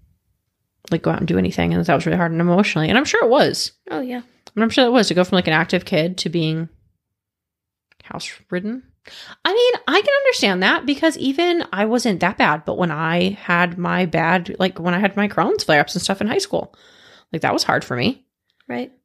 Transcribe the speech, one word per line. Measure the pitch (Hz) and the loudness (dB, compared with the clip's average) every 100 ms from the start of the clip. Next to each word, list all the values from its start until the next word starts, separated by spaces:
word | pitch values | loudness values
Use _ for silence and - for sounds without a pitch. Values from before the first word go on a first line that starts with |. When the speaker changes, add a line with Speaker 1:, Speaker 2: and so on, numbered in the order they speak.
| _ _ _ _ _ _ _ _ - | _ _ _ _ _ _ _ _ -6
Speaker 1:
like, | 165 | -2
go | 165 | -2
out | - | -2
and | 160 | 0
do | 180 | 0
anything, | 180 - 170 | 0 0 0
and | 170 | 0
that | 165 | 0
was | 139 160 | 0 0
really | 175 | 0
hard | 170 | 0
and | 165 | 0
emotionally. | 175 175 208 160 160 | 2 4 2 2 2
And | 220 | 2
I'm | |
sure | 294 440 | 2 2
it | 254 | 4
was. | 254 160 - - _ - | 4 2 0 -8 _ -10
Speaker 2:
Oh, | 302 | -8
yeah. | 254 247 - _ - | -6 -8 -12 _ -10
Speaker 1:
And | 208 | -2
I'm | 226 | 0
sure | 285 240 | 2 4
it | |
was, | 247 196 | 4 2
to | |
go | 170 | 2
from, | 180 185 | 2 2
like, | 180 | 2
an | |
active | 156 156 180 | 0 2 -2
kid | - 165 170 180 | 0 0 0 -2
to | 175 | -4
being | 170 160 160 165 _ _ _ _ _ _ _ _ _ _ _ _ _ | -2 -2 -2 -6 _ _ _ _ _ _ _ _ _ _ _ _ _
house-ridden. | - 165 - - - 180 208 254 - _ - - - - | -16 -14 -14 -16 -8 -6 -6 -10 -14 _ -20 -20 -20 -6
I | 330 | -2
mean, | 440 480 - - | 2 2 2 0
I | 349 | 2
can | 440 554 | 2 2
understand | 539 480 208 180 | 2 2 0 2
that, | 196 320 254 | 2 2 0
because | 285 320 - | 0 0 0
even | 269 269 349 339 - | -4 0 0 0 -2
I | 190 | -2
wasn't | 220 240 240 175 | 0 2 0 0
that | 180 - | 0 2
bad, | 208 151 | 0 0
but | - - | -4 -2
when | 175 | -2
I | 151 160 175 185 | -2 -2 0 0
had | 202 - 175 175 180 | -4 -2 0 0 -2
my | 175 180 185 | -2 0 0
bad, | 160 165 180 170 - | 0 2 0 -2 -4
like, | 185 180 | -4 -2
when | 175 | -2
I | 175 | 0
had | 202 202 | 0 0
my | 214 | -2
Crohn's | - 202 415 | 0 0 0
flare-ups | - 147 - | 2 2 2
and | 180 | -2
stuff | - 190 | -4 -2
in | 208 | -2
high | 359 | -2
school, | - - - _ _ - - - - | -2 -6 -6 _ _ -20 -20 -20 -10
like, | 160 | -4
that | - | -2
was | 220 | 0
hard | - 139 | 0 -2
for | - 123 | -2 -2
me. | 190 269 _ _ _ _ - | -2 -2 _ _ _ _ -12
Speaker 2:
Right. | 240 254 _ | -10 -10 _